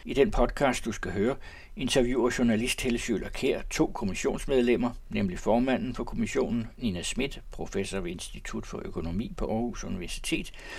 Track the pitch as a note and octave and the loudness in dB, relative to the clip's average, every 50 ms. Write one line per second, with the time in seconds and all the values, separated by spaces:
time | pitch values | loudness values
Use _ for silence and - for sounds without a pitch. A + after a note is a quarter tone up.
0 | - - - C#3 C#3 G#2+ A2 C3+ A#2+ A#2+ - - D3 C3 B2 - - A#2 G#2+ - | -8 -2 6 6 6 6 8 4 4 4 4 4 4 4 4 2 -2 -4 -4 -4
1 | - F2+ F2 F2+ G2+ A#2 C#3+ - - - - - - - - - C#3 B2 - C#3+ | -4 -4 0 2 2 2 2 0 -6 -12 -14 -16 -16 -14 -8 -4 -2 2 4 4
2 | B2 A#2+ C3 A#2+ A2+ B2 A#2 - B2 A#2 A2 G#2+ A#2 B2+ - - - B2+ A#2+ A#2 | 4 4 4 2 2 2 2 4 4 4 4 4 2 0 -2 -2 0 0 0 0
3 | - - A2+ F#2 - - - - - C3+ - - - - - - D#3 - - - | 0 0 0 0 -2 -4 -4 -2 0 0 0 0 -2 -4 0 2 2 2 2 -2
4 | - F#2+ F2+ - - C#3 - D3 - - C#3 B2+ A#2+ B2 A#2+ G2+ B2 A#2+ - - | -2 -2 -2 0 0 -2 -2 -2 -2 2 4 4 6 6 6 4 4 0 -2 -4
5 | - - - A2 G#2+ F#2+ F2 - - G#2 G#2+ A#2+ B2+ C3+ B2+ A2+ - B2+ A2+ - | -10 -4 0 0 0 0 0 0 2 4 4 4 4 4 2 2 0 -2 -4 -4
6 | A#2+ - - A2+ A2+ G#2 - C3+ B2+ A2+ A#2 A#2 A2 A2 - - - - - E2+ | -6 -4 -2 -2 -2 0 0 0 0 2 0 -2 -2 -4 -8 -4 -4 -2 -2 -2
7 | - - - - C3 C#3 - - - - - - - - - G2 G2 - F#2+ G2 | -4 -4 -2 -2 -2 -2 -4 -8 -12 -12 -10 -8 -8 -4 -2 -2 -2 -2 -2 -4
8 | F2+ F2 F2+ - - - - - - - - A2 A2 - - - - - - F2 | -4 -4 -6 -6 -8 -10 -10 -10 -8 -6 -6 -6 -6 -6 -8 -8 -8 -6 -6 -4
9 | D#2 E2 E2+ F#2+ A#2+ - - - - - G#2+ A2+ A#2+ A#2+ - - - - F#2+ F2+ | -4 -2 -2 -2 -4 -4 -4 -4 -2 -2 0 0 -2 -2 -4 -6 -6 -6 -6 -6
10 | F2 E2+ - - - - E3 A2 - - - - - - - | -4 -6 -6 -6 -2 -2 -2 -2 -2 -6 -12 -14 -14 -12 -12